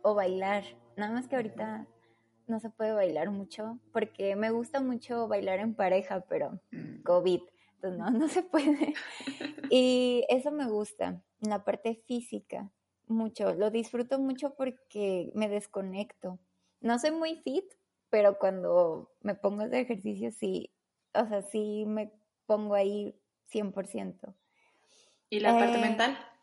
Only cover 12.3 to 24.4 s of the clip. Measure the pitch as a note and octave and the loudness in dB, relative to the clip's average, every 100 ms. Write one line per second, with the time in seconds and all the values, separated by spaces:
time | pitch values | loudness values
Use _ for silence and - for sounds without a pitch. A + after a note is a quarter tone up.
12.3 | G#3 - - G3+ _ _ _ - A3+ A3 | -10 -8 -10 -12 _ _ _ -4 -2 -2
13.3 | A3 G3 E3+ G#3+ A3+ A3+ A#3+ A#3+ C4+ C4+ | -2 0 2 0 0 -2 -4 -2 0 0
14.3 | C4 C#4+ C#4 C4+ B3 _ G#3+ G3 F#3 F3 | -2 -4 -4 -6 -6 _ -4 0 0 -2
15.3 | G#3 G#3+ G3+ G#3 G3 F#3+ F#3+ G#3 - F#3 | -2 -2 -2 -4 -8 -6 -6 -8 -10 -12
16.3 | F3+ _ _ _ _ A3+ A#3+ D4+ D#4+ D#4+ | -12 _ _ _ _ 0 2 2 0 -4
17.3 | D#4+ - C#4+ - _ _ _ _ G#3+ G#3 | -4 -4 -4 -4 _ _ _ _ 4 4
18.3 | G3+ F#3+ F#3+ F3 F3 E3+ D#3+ - _ G#3 | 4 0 0 4 6 6 2 -10 _ -6
19.3 | G3+ G3+ G#3 A3 B3 B3+ G#3 G#3 G3 A3+ | -2 0 0 -2 -2 -2 -4 -4 -4 -6
20.3 | - G3 F#3 - _ _ _ _ - A3+ | -4 -4 -4 -6 _ _ _ _ -2 0
21.3 | G3+ G3+ A3 G#3+ G#3+ G#3+ G#3+ G#3+ _ _ | -2 -4 -4 -4 -4 -4 -4 -6 _ _
22.3 | _ - G#3+ G#3+ G3+ G3 G#3 G#3 - _ | _ 0 0 2 2 2 0 -6 -10 _
23.3 | _ _ G#3+ G#3 F#3+ F#3+ G3 F#3+ F3+ - | _ _ -4 -4 -4 -8 -8 -10 -12 -16
24.3 | - | -18